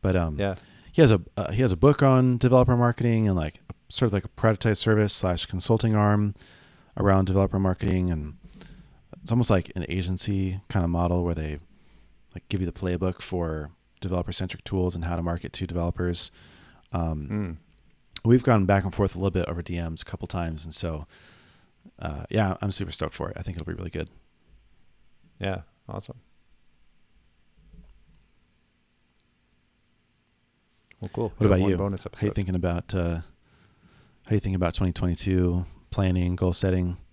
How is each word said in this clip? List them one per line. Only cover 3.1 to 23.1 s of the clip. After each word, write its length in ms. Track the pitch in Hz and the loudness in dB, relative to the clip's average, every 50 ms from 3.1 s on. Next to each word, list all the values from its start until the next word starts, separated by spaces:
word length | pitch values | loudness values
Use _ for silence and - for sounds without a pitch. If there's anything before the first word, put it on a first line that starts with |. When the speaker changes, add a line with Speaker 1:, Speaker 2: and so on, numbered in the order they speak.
| 117 113 110 104 | 4 4 4 2
Speaker 1:
and, 80 | 95 | 2
like, 240 | 90 78 76 - - _ _ - _ _ _ | 2 0 -2 -6 -10 _ _ -20 _ _ _
sort 180 | - - 131 117 | -4 0 0 2
of, 60 | 98 | 2
like, 100 | 98 - | 0 -2
a 60 | - | -4
prototype 480 | _ - - 110 110 101 - 117 107 - | _ 0 2 2 2 2 2 0 0 2
service 340 | - 110 110 107 107 101 | 2 2 4 4 4 2
slash 340 | - - - 92 87 85 - | 0 0 0 0 0 -2 -4
consulting 500 | - - 92 - - 117 110 - 117 107 | -6 -6 -6 0 2 2 2 2 2 4
arm 380 | 107 104 104 104 104 104 104 101 - - - - - - - _ _ _ _ _ | 4 4 4 4 4 2 0 -2 -6 -14 -20 -20 -20 -20 -20 _ _ _ _ _
around 300 | - - 101 95 95 95 | 0 2 4 4 4 4
developer 340 | 92 92 98 98 95 - 95 | 4 4 2 2 2 2 0
marketing. 500 | 98 95 92 - - 101 92 92 90 90 | 0 0 0 0 0 0 0 0 0 0
And 280 | 87 78 73 73 78 - - - - - - - - - - - - - _ _ - - | -2 -2 -4 -8 -12 -14 -20 -20 -20 -20 -20 -20 -20 -20 -20 -20 -20 -20 _ _ -20 -18
it's 100 | - - 113 | -6 -2 0
almost 160 | 120 120 - | 0 2 2
like 200 | 107 92 85 - - | 2 0 0 -2 -8
an 100 | 92 82 - | -10 -8 -4
agency 720 | 80 95 90 87 92 90 - - 101 95 95 95 92 95 - _ | -4 -4 -2 -2 -4 -4 -2 -2 -2 -2 -2 -2 -4 -6 -8 _
kind 160 | - 104 87 | -2 0 0
of 40 | 85 | 2
model 360 | 85 85 87 87 87 90 87 | 0 0 0 0 0 0 0
where 100 | 87 85 | 0 -2
they, 240 | 80 78 76 76 73 - - - _ _ - _ - - _ _ _ _ _ _ | -4 -4 -6 -6 -10 -12 -18 -20 _ _ -20 _ -20 -20 _ _ _ _ _ _
like, 140 | 87 _ _ | -20 _ _
give 140 | - 98 | -4 -4
you 40 | 92 | -4
the 60 | 87 | -4
playbook 500 | 85 - - 90 90 85 92 92 90 - | -4 -6 -4 -4 -2 -2 -2 -2 -4 -4
for 500 | - - - 90 85 82 80 78 76 73 - _ _ _ _ _ | -10 -6 -4 -4 -2 -2 -4 -6 -8 -10 -14 _ _ _ _ _
developer-centric 640 | - 95 87 90 87 - 92 - 95 90 - - - | -6 -4 -4 -2 -4 -4 -4 -6 -6 -6 -8 -10 -10
tools 320 | - - 95 90 90 87 | -4 -2 0 0 0 -2
and 80 | 87 85 | -2 -4
how 140 | 85 87 85 | -4 -4 -2
to 40 | |
market 300 | 85 87 85 85 - 82 | -2 -4 -4 -4 -6 -10
to 160 | - - 95 85 | -8 -8 -8 -4
developers. 640 | 85 87 85 85 - - 90 90 90 - - - _ - - - - - - - - - _ _ - | -4 -2 -2 -2 -2 -2 -2 -2 -2 -2 -4 -6 _ -12 -20 -20 -20 -20 -20 -20 -20 -20 _ _ -4
Um, 340 | 87 85 82 80 76 73 69 | -4 -2 -2 -4 -4 -6 -6
Speaker 2:
Mm. 300 | 98 107 104 90 82 78 _ _ _ _ _ _ _ _ _ _ _ - _ | -4 -4 -4 -6 -8 -12 _ _ _ _ _ _ _ _ _ _ _ -4 _
Speaker 1:
we've 200 | 110 120 127 123 | 4 4 4 6
gone 220 | - 120 107 95 | 4 4 4 4
back 200 | 90 101 98 90 | 4 2 2 2
and 100 | 95 - | -2 0
forth 180 | - 104 95 - | 0 0 0 0
a 40 | 87 | -2
little 120 | 92 98 | -2 0
bit 180 | 87 98 85 - | 0 0 -2 -2
over 120 | 85 87 | -4 -8
D 160 | 85 - 90 85 | -8 -6 -6 -6
Ms 220 | 85 82 82 80 - | -4 -6 -6 -8 -10
a 20 | |
couple 200 | - - 92 - | -10 -10 -12 -10
times. 380 | - - 92 85 82 80 78 76 | -8 -6 -6 -4 -6 -6 -8 -10
And 100 | 80 78 | -8 -8
so, 320 | - - 85 80 76 78 - - - - - - - _ _ _ _ _ _ _ _ _ - _ - | -6 -4 -4 -6 -6 -10 -12 -18 -20 -20 -20 -20 -20 _ _ _ _ _ _ _ _ _ -20 _ -12
uh, 240 | - - 76 71 78 - | -10 -10 -8 -8 -10 -2
yeah, 260 | - 107 107 95 92 - | 0 0 2 2 0 -2
I'm 100 | - 104 | -4 -4
super 220 | 98 - 101 85 - | -4 -4 -6 -6 -6
stoked 200 | - 82 78 | -6 -6 -8